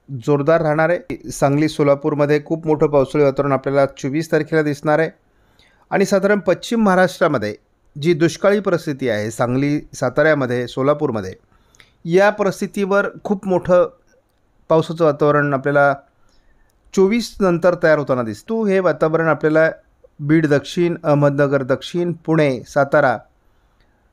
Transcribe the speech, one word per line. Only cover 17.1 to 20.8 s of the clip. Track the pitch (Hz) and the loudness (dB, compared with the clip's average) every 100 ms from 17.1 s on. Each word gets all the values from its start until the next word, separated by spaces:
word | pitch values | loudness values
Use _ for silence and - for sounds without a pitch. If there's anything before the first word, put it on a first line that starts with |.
| 233 - - | 2 -4 -2
नंतर | 190 170 180 170 | 0 2 0 2
तयार | 165 151 | 2 2
होताना | 139 127 | 0 -2
दिसतो. | 110 101 - 226 | -4 -8 -6 -4
हे | 214 190 | 0 0
वातावरण | 180 147 160 160 160 | 0 0 0 0 0
आपल्याला | 147 156 156 160 - _ _ _ - | 0 0 2 0 -2 _ _ _ -8
बीड | 143 160 151 | 0 2 2
दक्षिण, | 143 - - | 0 -2 -2